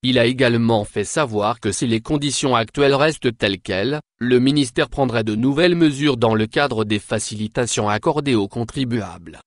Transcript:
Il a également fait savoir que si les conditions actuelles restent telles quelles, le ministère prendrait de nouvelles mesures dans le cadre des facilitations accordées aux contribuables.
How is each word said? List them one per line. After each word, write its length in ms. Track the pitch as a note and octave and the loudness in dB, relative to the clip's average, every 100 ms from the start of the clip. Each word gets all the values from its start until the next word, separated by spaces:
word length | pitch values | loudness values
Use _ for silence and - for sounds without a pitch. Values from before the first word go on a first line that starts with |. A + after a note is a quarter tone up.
Il 160 | B2+ B2 | 2 2
a 80 | A#2 | 2
également 600 | C3 B2+ A#2 A#2 A2+ G#2 | 2 2 2 2 2 0
fait 180 | - | -6
savoir 560 | G2+ - C#3+ G#2+ G#2 A#2 | -4 -2 -2 0 -2 -2
que 120 | G#2+ | -4
si 140 | - C3 | -2 -2
les 160 | A2+ | -2
conditions 540 | A2+ D3+ C#3+ B2+ C#3+ A#2+ | -2 -2 -2 -2 0 0
actuelles 400 | A2+ - C#3 C#3 | 0 2 2 4
restent 420 | D#3 D3+ C3 A#2 | 2 0 -4 -2
telles 240 | G#2+ F#2+ | -2 -2
quelles, 400 | - F#2 A2 D3 - _ | -4 -2 -2 -4 -10 _
le 220 | A#2+ B2 | 2 4
ministère 500 | C3 D3 C3 - C#3 | 4 2 0 -2 -2
prendrait 340 | - C3 A#2 | 0 0 0
de 120 | A2 G#2+ | -2 0
nouvelles 400 | B2+ C#3+ F3+ F3 | 0 2 2 4
mesures 420 | D#3+ C3+ D3 B2+ | 2 2 -2 2
dans 160 | A2+ | 2
le 140 | A2 A2 | 2 0
cadre 380 | - C#3+ A2+ G#2+ | 0 -2 0 -2
des 120 | G#2 | -2
facilitations 920 | - A2+ - G#2+ G#2+ - A#2+ - G#2 | -2 -6 -6 -8 -6 -4 -2 -2 0
accordées 460 | G#2+ E3 D3 C#3+ | 0 0 -2 0
aux 140 | A#2 G2+ | 0 0
contribuables. 920 | - A2+ - B2+ A2+ F#2+ E2+ E2 D#2 | -4 -8 -6 -4 -4 -6 -14 -20 -20